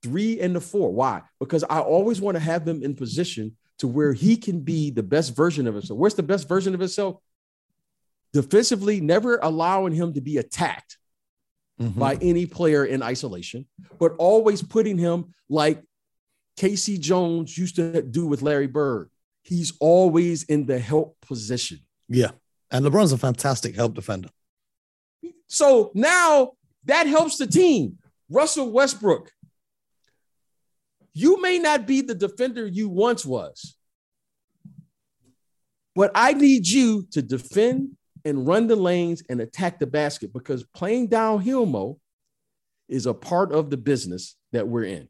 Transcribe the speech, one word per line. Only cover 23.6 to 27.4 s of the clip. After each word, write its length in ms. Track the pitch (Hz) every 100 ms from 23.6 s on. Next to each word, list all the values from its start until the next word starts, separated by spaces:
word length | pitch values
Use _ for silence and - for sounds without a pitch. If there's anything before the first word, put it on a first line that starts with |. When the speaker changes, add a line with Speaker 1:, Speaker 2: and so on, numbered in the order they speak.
| 117 92
Speaker 2:
help 180 | 117
defender. 360 | - 95 98 92 _ _ _ _ _ _ _ _ _ 339 - _
Speaker 1:
So 460 | - 285 254 208
now 600 | 190 277 359 339 302 254 _ _ _ -
that 200 | 294 320
helps 320 | 311 320
the 80 | -